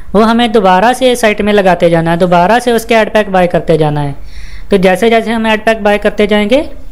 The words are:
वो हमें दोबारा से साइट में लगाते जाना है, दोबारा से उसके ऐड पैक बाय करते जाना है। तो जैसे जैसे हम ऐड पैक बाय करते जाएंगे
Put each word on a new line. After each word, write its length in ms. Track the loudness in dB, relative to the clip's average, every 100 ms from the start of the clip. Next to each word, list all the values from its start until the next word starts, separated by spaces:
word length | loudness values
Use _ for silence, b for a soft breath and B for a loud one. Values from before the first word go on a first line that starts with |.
| B
वो 100 | 0
हमें 280 | 2 2 0
दोबारा 400 | 2 2 4 2
से 220 | 2 0 0
साइट 260 | 0 0
में 120 | 0
लगाते 360 | 2 2 2 2
जाना 220 | 2 0
है, 60 | 0
दोबारा 420 | 2 2 2 2
से 120 | 0
उसके 240 | -2 0 0
ऐड 180 | 0
पैक 180 | -2 0
बाय 160 | 0 0
करते 300 | 0 0 0
जाना 240 | 0 -2
है। 140 | -4 -8 B B B B B
तो 60 | 0
जैसे 300 | 2 2 2
जैसे 220 | 0 0
हम 160 | -2 -2
ऐड 180 | -2 -2
पैक 180 | -2
बाय 140 | 0 0
करते 260 | 0 0 0
जाएंगे 400 | 0 0 0 -2 -8 -12